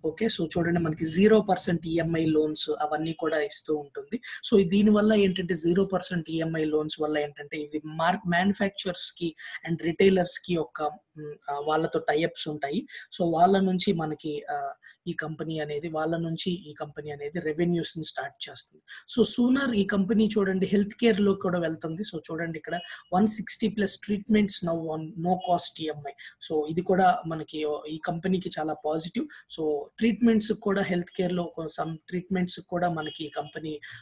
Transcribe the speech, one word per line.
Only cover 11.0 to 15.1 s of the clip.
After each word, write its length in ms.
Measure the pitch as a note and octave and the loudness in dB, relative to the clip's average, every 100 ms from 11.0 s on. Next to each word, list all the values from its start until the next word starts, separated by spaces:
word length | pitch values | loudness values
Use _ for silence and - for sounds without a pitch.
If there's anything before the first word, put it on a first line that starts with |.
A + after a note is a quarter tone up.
| _ D#3 D3+ D3 - | _ -16 -14 -12 -8
ఆ, 100 | C#3+ | -4
వాళ్ళతో 400 | D3+ D#3 D#3+ D#3+ | 0 0 0 0
టైఅప్స్ 480 | D3+ D3+ E3+ - D#3+ | 0 0 0 -2 -6
ఉంటాయి. 400 | D3+ C#3 E3 - - - - | -6 -4 -4 -6 -12 -12 -2
So 120 | F3 | 0
వాళ్ళ 260 | E3 F3+ G3 | 4 6 6
నుంచి 340 | F#3+ F#3 G3+ | 2 2 2
మనకి, 520 | E3 D#3 D3+ D#3 D3 - | 0 -2 -4 -6 -8 -6
ఆ, 220 | D3 C#3 - - _ | -6 -8 -10 -20 _
ఈ 60 | F3 | -8